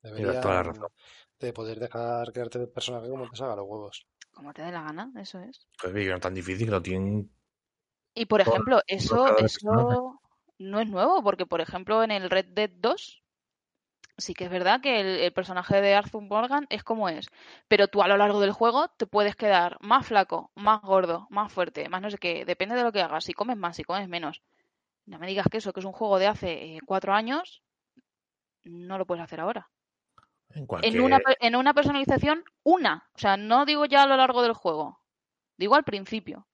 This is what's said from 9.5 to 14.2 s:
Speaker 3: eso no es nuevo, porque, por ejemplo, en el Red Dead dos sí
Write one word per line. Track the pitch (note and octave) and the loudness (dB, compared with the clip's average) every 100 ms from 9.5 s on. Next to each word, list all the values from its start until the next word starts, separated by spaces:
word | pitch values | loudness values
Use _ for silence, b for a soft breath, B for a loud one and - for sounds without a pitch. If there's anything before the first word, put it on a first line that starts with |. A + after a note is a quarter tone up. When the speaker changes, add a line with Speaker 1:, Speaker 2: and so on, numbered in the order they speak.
| - G#3 A3+ A#3+ | 0 0 2 2
Speaker 3:
eso | B3 B3+ C4+ _ _ _ _ | 0 -2 -16 _ _ _ _
no | F#3+ G#3 | -6 -4
es | A3 | -2
nuevo, | F#3 A3+ F#4+ | 0 2 4
porque, | G3+ G3 F3+ | 2 -2 -4
por | E3+ | -4
ejemplo, | D#3+ F3+ F#3 A3 | -4 -8 0 2
en | A3+ | 2
el | G#3 F3+ | -2 0
Red | F#3 F#3 | -2 0
Dead | F#3 G#3+ | -4 -4
dos | F3+ A3+ F#4 - - _ _ _ _ _ _ _ _ - | _ -2 -2 -8 -20 _ _ _ _ _ _ _ _ -20
sí | - | -14